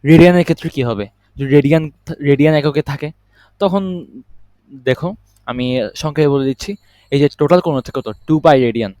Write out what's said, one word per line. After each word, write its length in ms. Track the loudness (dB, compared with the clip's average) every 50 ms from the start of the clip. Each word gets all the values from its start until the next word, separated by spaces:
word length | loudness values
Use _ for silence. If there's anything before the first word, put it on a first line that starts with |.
| 4
রেডিয়ানের 380 | 6 6 8 8 6 6 4 0
ক্ষেত্রে 260 | 0 -4 -6 -6 -10
কি 140 | -6 -4 -4
হবে? 240 | -4 -4 -6 -8 -10 _ _ _ _ _
যদি 100 | -10 -4
রেডিয়ান 460 | 2 2 4 4 4 2 2 0 -4 _ _ _
থা-, 180 | -16 -14 -6 0
রেডিয়ান 320 | 0 2 4 4 2 2
এককে 260 | 2 0 -2 -2 -4
থাকে, 300 | -4 -4 -8 -8 -10 -12 -14 _ _ _ _ _ _ _ _ _
তখন 460 | -2 -2 -2 -2 -4 -6 -8 -10 -14 _ -20 -20 -20 _ -20 -20 -20 _ _ _ _ _ -20
দেখো 420 | -8 _ -4 -4 -4 -4 -10 -10 -12 _ _ _ _ _
আমি 340 | -12 -8 -6 -6 -4 -4 -4 -6 -6 -10
সংক্ষেপে 340 | -10 -10 -8 -4 -2 0 0
বলে 160 | 0 0 -2
দিচ্ছি, 300 | -4 -4 _ -10 -12 -12 _ _ _ _ _ _ _
এই 80 | -2 0
যে 100 | 0 0 0
টোটাল 220 | -2 0 2 2 2
কোণ 160 | 2 0 -6
হচ্ছে 160 | -6 -8 -8 -10
কত? 140 | -10 -10 -10 -14 -14 -4
টু 120 | -2 -2 2
পাই 220 | 4 4 4 4
রেডিয়ান। 320 | 2 0 -2 -4 -6 -8 -10 _